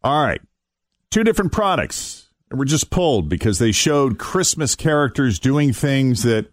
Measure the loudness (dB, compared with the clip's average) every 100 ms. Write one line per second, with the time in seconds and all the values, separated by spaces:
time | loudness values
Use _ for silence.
0 | 2 2 0 -2 _ _ _ _ _ _
1 | _ 0 2 2 -2 0 0 0 -2 -8
2 | -12 -16 _ _ _ -4 0 0 0 0
3 | 2 0 0 -2 -2 0 0 2 0 2
4 | 0 -2 -4 -2 -2 -2 -4 -2 0 2
5 | 0 0 0 0 0 2 2 0 0 2
6 | 2 2 2 0 -2